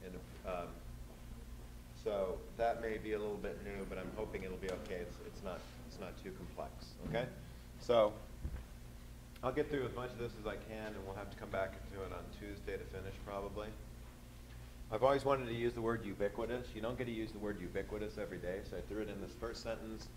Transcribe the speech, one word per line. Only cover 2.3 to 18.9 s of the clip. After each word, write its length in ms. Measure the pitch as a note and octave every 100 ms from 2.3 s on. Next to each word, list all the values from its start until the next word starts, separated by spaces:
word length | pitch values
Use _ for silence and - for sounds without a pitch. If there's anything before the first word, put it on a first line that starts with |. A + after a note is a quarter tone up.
| F2 - -
that 240 | A#2 A#2
may 180 | A2+ G#2+
be 140 | G#2+
a 60 | G#2+
little 180 | G#2 G2+
bit 260 | G2 -
new, 200 | G2+ G2 F#2+
but 100 | F#2
I'm 120 | F#2 G2
hoping 260 | G#2+ F#2+
it'll 140 | F#2+ F2+
be 140 | F#2+
okay. 260 | F2+ - F2+
It's, 200 | F2 - -
it's 160 | -
not, 180 | F#2+ E2+ - - -
it's 140 | -
not 120 | F#2 E2+
too 100 | G2
complex, 640 | F2 E2+ - C2+ - - - -
okay? 180 | A2+ B2+ - - - - -
So 320 | - A#2 G#2+ - - - - - - - - - - - - -
I'll 100 | B2
get 180 | C3 C#3+
through 160 | D3 A#2
as 80 |
much 160 | A#2 B2
of 80 | A#2
this 140 | A#2+ G#2+
as 60 | G#2
I 100 | G2
can, 300 | - A2 G#2+
and 100 | G#2 F#2+
we'll 100 | G2
have 140 | G2+
to 60 | -
come 140 | G2+
back 220 | G2 F#2+ - -
to 80 | G2+
it 100 | F#2
on 120 | F2 F2 -
Tuesday 380 | G#2 F#2+ - F#2+
to 80 |
finish, 300 | F2+ F#2+ F#2+ F#2+ -
probably. 420 | G2+ G2+ G2+ G#2+ A2 - - - - - - - - - - -
I've 120 | A2
always 220 | C3 C#3
wanted 220 | B2+ C#3 A#2+
to 60 |
use 200 | A#2 A#2+
the 80 | A#2
word 220 | A2+ A2+
ubiquitous. 640 | G#2 F#2+ G2+ - A2+ B2 -
You 60 | A2
don't 160 | A2+ B2+
get 80 | A#2+
to 60 |
use 180 | A2+ A2
the 80 | G#2+
word 220 | G#2 G2
ubiquitous 560 | F2 F#2+ F#2+ G#2+ G#2 -
every 220 | G2+ F2+
day, 220 | F2+ G2 G#2+
so 100 | F#2
I 20 |
threw 140 | F2